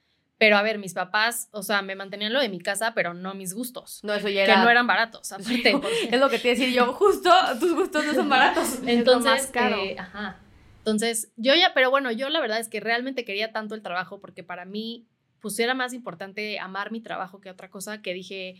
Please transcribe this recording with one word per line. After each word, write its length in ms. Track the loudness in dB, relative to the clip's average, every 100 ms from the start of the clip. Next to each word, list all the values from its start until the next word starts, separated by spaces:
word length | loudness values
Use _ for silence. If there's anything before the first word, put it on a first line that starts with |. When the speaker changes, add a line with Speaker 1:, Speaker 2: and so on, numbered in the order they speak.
| _ _ _ _
Speaker 1:
pero 200 | 6 6
a 40 |
ver, 160 | 4 -2
mis 140 | -6
papás, 540 | -8 -2 0 0 -2 -10
o 100 | -12
sea, 180 | -4 -2
me 140 | -2 -8
mantenían 360 | -10 -6 -2
lo 80 | 0
de 80 | -2
mi 100 | -2
casa, 320 | -6 -4 -2
pero 200 | -2 -4
no 200 | -6 -10
mis 200 | -10 -10
gustos, 460 | -10 -10 -12 -16 -12
Speaker 2:
No, 100 | -6
eso 140 | -4 -2
ya 160 | 2
Speaker 1:
que 80 | 6
Speaker 2:
era 100 | 6
Speaker 1:
no 40 | 8
eran 160 | 6 4
baratos, 460 | 2 0 -6 -14
aparte, 180 | -12 -4
Speaker 2:
<laughs> 200 | 0 2
Sí, 0 |
Speaker 1:
porque 360 | 2 0 -2 0
Speaker 2:
es 100 | 2
lo 80 | 2
que 100 | 2
te 100 | 0
iba 80 | 2
a 20 |
decir 140 | 2
yo, 180 | 2 2
justo, 380 | 4 2 4 6 6 4 0
tus 160 | 0
gustos 300 | 0 0 0
no 100 | 0
son 140 | 0 2
baratos. 520 | 4 4 2 -2 -4
Speaker 1:
<laughs> 40 | 0
Entonces, 120 | 2
Speaker 3:
Es 80 | 6
lo 140 | 4
más 260 | 4 2 0
caro. 300 | -2 0 0
Speaker 1:
eh, 140 | -4 -8
ajá. 420 | -12 -10 -10 -12 -20 _ _ -8
Entonces, 540 | -4 -2 -2 -4 -8 -2
yo 180 | 2
ya, 180 | 4 4
pero 160 | 4 2
bueno, 200 | 2 0
yo 160 | -4 -2
la 120 | -2
verdad 180 | -2 -4
es 80 | -4
que 120 | -6
realmente 440 | -4 -2 -4 -8
quería 280 | -6 -6 -6
tanto 220 | -6 -8
el 60 | -10
trabajo 380 | -6 -6 -6 -12
porque 240 | -18 -20
para 220 | -14 -14 -10
mí, 400 | -10 -10 -12 _ _ _ _
pues, 180 | -8 -2
era 140 | -2
más 200 | -2 -4
importante 640 | -8 -12 -14 -12 -10 -8 -8
amar 340 | -8 -8 -8
mi 80 | -10
trabajo 400 | -8 -8 -10 -12
que 80 | -20
otra 220 | -18 -18
cosa, 320 | -14 -12 -8
que 100 | -8
dije, 440 | -8 -8 -12 -12